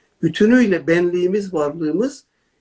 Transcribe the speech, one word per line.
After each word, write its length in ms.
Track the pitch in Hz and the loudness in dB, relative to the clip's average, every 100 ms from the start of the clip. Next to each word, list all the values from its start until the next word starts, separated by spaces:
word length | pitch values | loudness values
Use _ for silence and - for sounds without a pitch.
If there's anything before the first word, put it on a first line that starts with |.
| _ _ | _ _
bütünüyle 640 | 165 - 208 254 220 170 143 | -4 2 4 4 4 0 0
benliğimiz, 680 | 175 175 175 180 208 196 | 0 0 0 0 -2 -4
varlığımız 680 | 175 147 160 156 165 269 - _ _ _ _ | -4 -4 -4 -4 -2 -4 -6 _ _ _ _